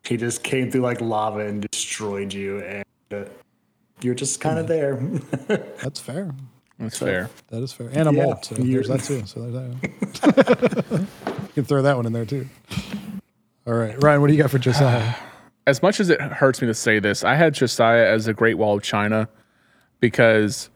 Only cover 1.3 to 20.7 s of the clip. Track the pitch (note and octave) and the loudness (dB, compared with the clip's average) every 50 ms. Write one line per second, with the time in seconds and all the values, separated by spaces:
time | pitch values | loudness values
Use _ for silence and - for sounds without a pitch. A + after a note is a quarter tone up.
1.3 | G#2 G#2+ G#2 G#2 G#2 G#2 G2+ G#2 - - - - - - G#2+ G#2 G2+ G2 G2 G2 | -4 -4 -6 -6 -6 -6 -8 -6 -6 -8 -8 -8 -8 -8 -6 -6 -6 -6 -6 -8
2.3 | G2 G2 G2 G2 G2 G2+ G#2 F#2 G2 G2+ G2+ _ _ _ _ _ - G3+ G3 - | -8 -8 -8 -8 -8 -8 -10 -10 -12 -12 -14 _ _ _ _ _ -12 -12 -12 -12
3.3 | - - _ _ _ _ _ _ _ _ _ _ _ _ - B2 B2 B2+ C#3+ C3 | -18 -20 _ _ _ _ _ _ _ _ _ _ _ _ -4 -4 -4 -4 -4 -6
4.3 | - - - D#3 D#3+ E3 D#3+ - E3 D#3+ C#3+ C#3 C3+ B2 B2+ F3 A#3+ D3 - - | -6 -4 -4 -4 -2 -2 -2 -2 -2 0 0 -2 -2 -4 -4 -4 -6 -6 -6 -6
5.3 | - C3 - - G#3+ - - - - - - C3 - - - - B2+ F3 G3+ F3 | -8 -8 -4 -4 -4 -4 -4 -10 -16 -12 -12 -10 -10 -10 -14 -10 -10 -8 -8 -8
6.3 | C3+ C3+ C3+ A#2+ _ _ _ _ _ _ - A2 - - - G2 F#2+ F2+ F#2 A#2 | -10 -12 -16 -20 _ _ _ _ _ _ -10 -10 -6 -4 -4 -2 -2 -2 -4 -8
7.3 | - - _ _ A2+ A2+ C3+ B2+ - - A#2+ A#2 C3 D3+ D#3+ D3+ D3 D#3 E3 E3 | -12 -20 _ _ -8 -8 -8 -8 -10 -14 -14 -4 -2 0 2 4 4 4 2 0
8.3 | - - - - A2+ A2+ B2+ B2+ B2+ C3 C3+ B2 C3 C3 - - C#3+ B2+ G#2 G2 | -2 -4 -10 -10 -4 -2 0 0 0 0 0 0 -2 -4 -2 -4 -6 -6 -6 -10
9.3 | - A2+ A#2 A#2+ A#2+ B2+ C3 B2 B2 B2+ - - - - - - - - - C#4+ | -12 -10 -10 -8 -8 -8 -8 -10 -10 -10 -10 -10 -8 -8 -10 -10 -6 2 2 4
10.3 | - C#4 - - B3 - B3 G#3+ - A3+ - - A3+ D#3 F#3+ - - - - - | 6 6 4 4 2 2 2 0 0 -2 -4 -2 -2 -4 -4 -4 -8 -12 -10 -10
11.3 | - - - - - D3+ C3 - C#3+ C#3 C3 C#3+ C#3 B2 A#2 A2+ A2+ A#2 A#2 A2 | -8 -8 -12 -6 -4 -6 -2 0 0 2 2 2 2 2 0 -2 -2 -4 -4 -4
12.3 | C#3 C3+ B2+ C3+ - _ _ _ - - - - - - - - - G3 _ _ | -6 -8 -8 -10 -16 _ _ _ -10 -10 -8 -8 -12 -12 -10 -12 -14 -14 _ _
13.3 | _ _ _ _ _ _ _ A#2+ A#2 A#2 A2+ G#2+ A2 C3 C#3+ D3+ D3 C#3+ C#3+ C#3+ | _ _ _ _ _ _ _ -2 -2 -2 -2 -2 0 4 6 6 8 8 6 6
14.3 | D3+ D3+ D3+ C3+ - C3+ B2 B2+ B2 C#3+ C#3+ B2+ A#2+ A#2+ G#2+ A#2 A#2+ - - - | 6 6 4 4 2 2 2 2 4 4 4 4 4 2 0 -2 -4 -6 -10 -20
15.3 | - - - _ _ _ _ - C#3 - - F#3+ G#3 - G#3 F3 D#3+ - - C#3+ | -20 -20 -20 _ _ _ _ 0 2 4 2 2 2 2 2 2 2 2 0 -8
16.3 | - - D3 C3+ B2 - C3+ A#2 A2 - - A#2 G#2+ G#2+ G2 G#2 G2+ - - G#2+ | 0 2 2 2 4 2 -2 -2 -2 0 2 2 2 4 2 0 0 2 2 2
17.3 | B2+ D3+ E3+ D#3+ C#3 - C3 A#2+ - - A#2 A2+ A#2 A#2 A2+ G2 A2 A2+ G#2+ A2+ | 4 4 4 4 4 2 0 0 2 4 4 6 6 6 6 6 4 2 0 -2
18.3 | G#2+ - A#2 A2+ G#2+ D#2+ A2 G#2+ G#2 G2+ - - - G#2 G#2 G#2+ A2 A2 A2 - | 0 2 2 2 2 2 0 0 0 0 -2 -2 -2 0 0 0 0 0 -2 -4
19.3 | _ _ _ _ _ _ _ _ _ _ _ _ _ _ - A#2 - - A#2+ A2+ | _ _ _ _ _ _ _ _ _ _ _ _ _ _ 0 0 4 6 6 6
20.3 | A2+ G#2+ G#2+ G#2 G2 - - - | 6 6 4 2 -2 -6 -12 -16